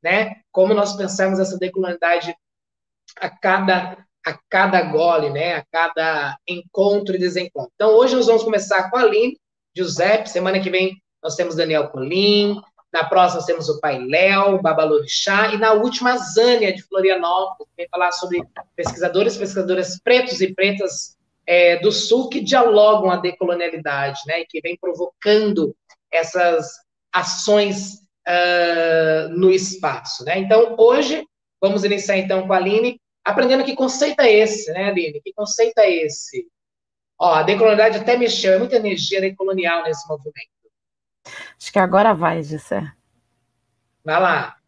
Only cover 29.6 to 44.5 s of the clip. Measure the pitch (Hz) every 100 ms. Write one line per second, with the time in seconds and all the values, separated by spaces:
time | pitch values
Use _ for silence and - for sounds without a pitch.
29.6 | 190 - 151 - - - 127 185 196 220
30.6 | 233 233 226 262 269 311 - _ _ _
31.6 | 196 202 196 196 196 190 190 190 190 190
32.6 | 185 214 247 240 _ _ - 208 254 262
33.6 | 269 - 262 - 294 294 254 208 220 214
34.6 | - 175 202 190 160 147 392 - 208 -
35.6 | 226 - 208 165 156 143 - - - _
36.6 | _ _ _ _ _ _ 175 156 160 196
37.6 | 220 208 220 - - 247 233 - 196 190
38.6 | 247 240 214 185 - 196 190 190 190 190
39.6 | 170 170 160 151 - 151 147 - - _
40.6 | _ _ _ _ _ _ - - - _
41.6 | - 202 185 185 220 175 165 165 147 156
42.6 | - 196 151 _ _ _ _ _ _ _
43.6 | _ _ _ _ 156 165 185 151 -